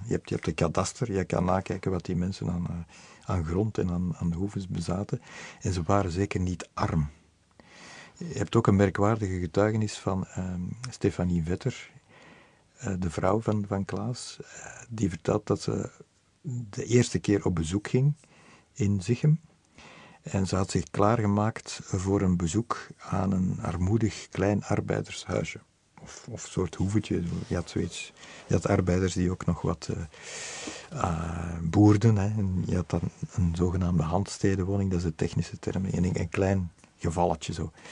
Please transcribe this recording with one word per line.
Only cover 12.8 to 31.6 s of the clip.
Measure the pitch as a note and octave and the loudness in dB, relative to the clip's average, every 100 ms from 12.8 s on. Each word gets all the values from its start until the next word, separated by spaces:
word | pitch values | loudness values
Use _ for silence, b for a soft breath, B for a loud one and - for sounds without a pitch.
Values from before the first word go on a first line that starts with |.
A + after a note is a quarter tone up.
| G2+ F#2 | -6 -4
de | F2+ | -4
vrouw | - F#2 G#2+ | 0 2 2
van, | A2+ G#2+ G2+ | 2 0 0
van | G2 G2 | -2 -2
Klaas, | F#2+ A2+ B2 - - | -4 -4 -6 -10 -14
eh, | - - - - - | -16 -16 -16 -16 -12
die | A2+ G2 | -2 -2
vertelt | F2 - G#2 - | -2 0 0 2
dat | G2+ | 0
ze | - G#2 F#2 - - _ _ _ D3+ B2 G#2+ | 0 -2 -4 -10 -20 _ _ _ -8 -8 -8
de | G#2 - | -8 2
eerste | A#2+ A#2+ F#2 | 4 4 2
keer | - G2+ - | 2 4 4
op | F2 | 0
bezoek | D#2 G2 - | 0 -2 0
ging | - C#3 D3 B B B B B | 2 2 0 B B B B B
in | - G2+ G2+ | -2 0 0
Zichem. | F2+ A#2+ D3+ D#3+ - _ _ B B B B B | 0 2 4 2 0 _ _ B B B B B
En | - G2 F#2+ | -4 -2 0
ze | F#2+ | 0
had | F#2+ | 0
zich | F#2+ - | 0 -2
klaargemaakt | - G#2 A#2 G#2+ G2+ G#2+ - - - | 2 4 4 4 2 2 -2 -8 -14
voor | - G2 F#2+ G2+ | -4 -2 2 2
een | F#2 F2+ | 4 2
bezoek | E2+ G2+ A#2 - - - | 2 0 -2 -4 -8 -16
aan | - F#2+ F#2+ | -6 -2 0
een | F#2+ F#2 G2 | 2 0 -2
armoedig | - F2 F#2 A2+ A2 - - | -4 0 2 2 2 -2 -8
klein | - F#2+ G#2 | 0 2 2
arbeidershuisje. | - G#2 G2+ G2+ G#2 - - G#2+ - - - _ _ - | 0 0 0 -2 -4 -10 -4 -2 -2 -8 -16 _ _ -20
Of, | - - - | -20 -18 -14
of | A#2 - | -12 -8
soort | - F2+ - | -4 -4 -2
hoevetje. | F#2+ G#2 - F2+ E2+ F2 - | 0 0 0 -2 -2 -6 -4
Je | F2+ | -4
had | - | -4
zoiets, | G2 F2+ - - - B B B | -4 -4 -6 -14 -16 B B B
je | |
had | G2+ F#2+ | 2 4
arbeiders | G2 F2+ F2+ F#2 | 4 4 2 2
die | F2+ F2+ | 2 0
ook | F#2 - | 0 0
nog | E2+ | 0
wat, | F2+ F2 - | 0 -4 -4
eh, | - E2 B B B B B B B B - | -6 -8 B B B B B B B B -4
eh, | F2+ E2 E2+ E2+ E2+ E2+ | -2 0 -2 -4 -6 -4